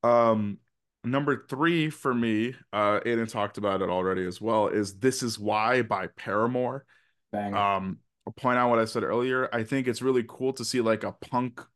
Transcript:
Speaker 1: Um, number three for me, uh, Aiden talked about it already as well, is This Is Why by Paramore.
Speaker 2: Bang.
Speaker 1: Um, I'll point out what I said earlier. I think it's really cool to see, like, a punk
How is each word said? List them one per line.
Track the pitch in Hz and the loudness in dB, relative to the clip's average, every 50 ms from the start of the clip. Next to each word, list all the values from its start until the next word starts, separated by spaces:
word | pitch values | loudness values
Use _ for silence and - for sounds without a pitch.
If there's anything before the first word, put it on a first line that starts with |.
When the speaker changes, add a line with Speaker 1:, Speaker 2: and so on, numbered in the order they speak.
| - | 4
Speaker 1:
Um, | 120 120 120 117 113 113 110 104 104 101 - _ _ _ _ _ _ _ _ _ | 6 6 6 6 6 4 4 2 -2 -4 -8 _ _ _ _ _ _ _ _ _
number | 117 127 139 147 147 139 - - - | -2 -2 0 0 0 -2 -2 -2 -10
three | 139 131 156 165 170 165 156 156 | -4 0 0 2 2 2 0 -2
for | 147 - - 139 127 | -4 -4 -2 0 0
me, | 120 117 113 110 107 113 123 127 - - _ - | 2 2 2 2 0 0 -2 -4 -10 -14 _ -2
uh, | 104 104 104 107 104 | 0 2 2 2 2
Aiden | - 117 120 113 113 110 | 0 0 0 0 -2 -2
talked | - 117 104 101 - - | -2 -4 -4 -4 -4 -2
about | 104 101 98 95 95 | 0 0 0 2 0
it | 90 | 0
already | 90 92 92 92 95 95 92 | 0 0 0 0 0 -2 -2
as | 90 87 - | -4 -6 -6
well, | 104 110 107 107 107 - | -4 0 2 2 2 2
is | - 104 104 95 95 98 | 0 0 -2 -2 -6 0
This | 127 131 123 - 131 | 0 0 0 2 -4
Is | 117 110 107 | -4 -6 -4
Why | 104 104 104 107 107 113 123 127 120 | -2 -2 0 0 2 2 2 2 2
by | 113 110 95 92 | 0 -2 -4 -4
Paramore. | 90 _ - - - 98 104 113 120 127 127 127 123 127 139 - _ _ _ _ _ _ _ _ _ - | -8 _ -12 -8 -2 0 0 0 0 0 -2 -4 -4 -6 -8 -12 _ _ _ _ _ _ _ _ _ -6
Speaker 2:
Bang. | 104 104 101 98 | -6 -4 -2 -2
Speaker 1:
Um, | 104 101 101 98 95 95 95 92 - _ _ _ _ _ - | 0 2 2 2 0 -2 -4 -8 -8 _ _ _ _ _ -16
I'll | - | -16
point | - - 127 123 123 | -4 -2 0 2 2
out | 123 120 | 4 4
what | 120 113 | 4 4
I | 113 | 2
said | 110 - 120 101 | 2 0 -2 -2
earlier. | - 95 117 123 131 127 131 131 - - | 0 0 0 0 0 0 -2 -2 -2 -2
I | 120 110 | -4 -4
think | 113 139 135 131 123 | -2 -2 -2 0 -2
it's | 113 - 120 | -2 0 0
really | 131 131 123 117 113 | 2 2 2 0 -2
cool | - - 131 131 135 | -8 -4 -4 -4 -4
to | - 120 | -4 -6
see, | - - 127 | -2 -2 0
like, | 113 113 110 110 - | 2 2 2 0 0
a | 101 | -6
punk | - _ - - - 123 123 123 120 - - _ _ | -8 _ -12 -4 -2 -2 -2 -2 -6 -12 -20 _ _